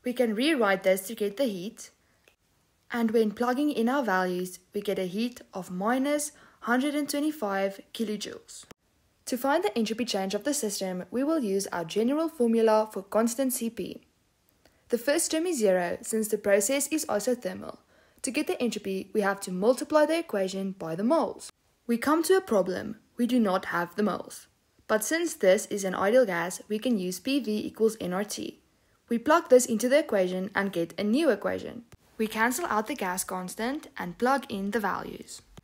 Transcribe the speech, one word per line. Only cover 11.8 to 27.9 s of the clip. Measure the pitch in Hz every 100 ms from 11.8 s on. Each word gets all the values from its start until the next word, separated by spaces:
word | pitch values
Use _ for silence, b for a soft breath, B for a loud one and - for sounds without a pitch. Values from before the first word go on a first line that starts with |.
general | 165 202 233 302 330
formula | - 240 226 220 214 214
for | 196
constant | - 208 233 233 269
C | 247 233
P. | 220 180 - - _ _ _ _ _ b b b
The | 233
first | 285 320 -
term | 320
is | 359 294
zero, | 208 185 175 -
since | - 220 214
the | 208
process | 208 202 202 277 -
is | 311 -
isothermal. | 208 254 240 185 196 - - _ b b b
To | -
get | 240 302
the | -
entropy, | 240 208 196 190 -
we | 214
have | 196 196
to | 196
multiply | 180 214 254 294 302 302
the | 330
equation | 330 202 190 190 196
by | 185 160
the | 165
moles. | 226 320 - - - - _ _ -
We | 233
come | 269 320
to | 330 381
a |
problem. | 370 202 185 180 - - _ -
We | 240
do | 247
not | 208 190 -
have | 170 175 -
the |
moles. | 208 - - - - _ _ _ -
But | 214
since | 214 330 339
this | - 190 202 -
is | 202
an | 190
ideal | - 196 254
gas, | 220 175 175 - -
we | 214
can | 254 214
use | 180 185
P | 262 285
V | 214 214 -
equals | - 220